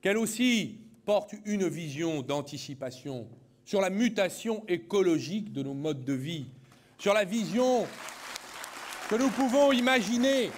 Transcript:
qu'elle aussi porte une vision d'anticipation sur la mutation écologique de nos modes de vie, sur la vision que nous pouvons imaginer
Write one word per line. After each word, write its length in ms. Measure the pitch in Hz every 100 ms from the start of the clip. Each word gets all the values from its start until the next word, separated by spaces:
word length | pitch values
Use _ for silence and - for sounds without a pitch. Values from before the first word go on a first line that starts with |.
qu'elle 160 | 185 214
aussi 600 | 220 - 254 233 151 - - -
porte 300 | - 208 202 208 208
une 200 | 208 185
vision 560 | 151 165 139 165 156
d'anticipation 1040 | 123 143 139 143 - 139 135 127 143 131 110 - - _
sur 160 | - 202
la 100 | 190
mutation 720 | 190 240 208 185 - 220 214 -
écologique 840 | 175 - 202 185 160 131 208 -
de 120 | 135
nos 100 | 139
modes 300 | 139 151 143
de 80 | 127
vie, 340 | 135 135 165 131 - - - _ _
sur 140 | 196
la 120 | 208
vision 640 | 196 226 190 202 254 254 160 - - - - - - - - - - - -
que 60 | 220
nous 140 | 269
pouvons 420 | 214 262 262 285
imaginer 760 | 262 247 262 190 240 262 269 208